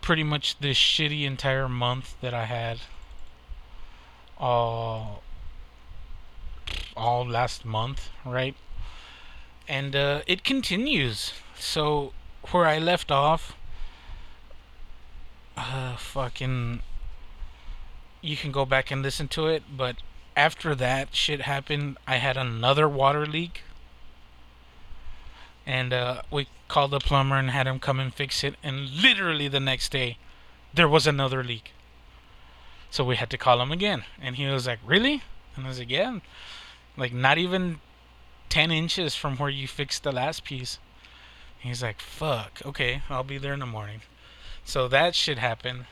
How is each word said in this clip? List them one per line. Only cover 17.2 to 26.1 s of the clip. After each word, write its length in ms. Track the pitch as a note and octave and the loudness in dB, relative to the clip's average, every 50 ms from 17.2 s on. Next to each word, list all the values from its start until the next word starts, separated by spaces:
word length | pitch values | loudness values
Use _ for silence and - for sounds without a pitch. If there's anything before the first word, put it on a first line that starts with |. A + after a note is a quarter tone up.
| - - - - - - - - - - - - - - - - - - - - | -10 -12 -10 -8 -8 -10 -10 -12 -10 -10 -10 -8 -10 -12 -12 -16 -16 -16 -18 -10
you 160 | - D3+ D3+ C#3+ | -6 -6 -6 -4
can 140 | - D3+ C3 | -4 -2 0
go 100 | C#3 C#3 | 0 2
back 240 | C3 C3+ C3 C3 - | 4 4 2 2 2
and 100 | C#3+ C3+ | -2 -2
listen 260 | C3+ C#3 C3 - D3+ C3+ | -2 -2 -2 -2 -4 -4
to 180 | - - D#3 D#3+ | -2 0 2 2
it, 160 | D#3+ D#3 - - D3 | 2 0 -2 -6 -6
but 220 | C3 C3+ B2 B2 - - - - - - - - C#3 | -4 -2 -2 -2 -6 -10 -12 -12 -14 -18 -4 4 4
after 360 | C#3+ D#3+ - - - E3 D3 | 6 6 4 2 -2 -2 0
that 380 | C3 B2+ B2 C3 C3+ C#3 - - | 2 2 2 2 2 0 -2 0
shit 280 | - - - D3+ C#3 | 0 2 2 0 0
happened, 560 | C3 C#3 C#3+ C#3 C#3 - D3+ C#3+ C#3+ C#3+ C#3 - - - | 0 -2 -2 -2 0 -2 0 0 0 -2 -4 -8 -2 0
I 100 | C3 B2+ | 0 2
had 200 | A#2 - B2+ C3 | 2 2 2 2
another 500 | C3 B2 A#2 A2+ A2+ B2+ C#3 D3 D#3 D3+ | 0 -2 -2 2 4 6 6 8 6 6
water 380 | C#3+ C3+ C3+ C3+ C#3+ D3+ D3+ | 6 6 6 6 6 6 0
leak. 380 | D3+ D3+ D#3+ E3+ E3+ - - - - - - - - - - - - - - - - - - - - - - - - - - - - - - - - - - - - - - - - - - - | 0 0 -2 -2 -4 -6 -12 -14 -14 -16 -16 -16 -18 -20 -16 -16 -16 -16 -18 -20 -20 -20 -20 -20 -20 -20 -20 -20 -20 -20 -20 -14 -12 -12 -10 -8 -8 -10 -8 -10 -14 -16 -16 -18 -20 -20 -16 -8
And, 260 | - C3 C3 B2+ B2 | -4 -2 -2 0 0
uh, 300 | B2 B2+ B2 B2 | 0 0 0 0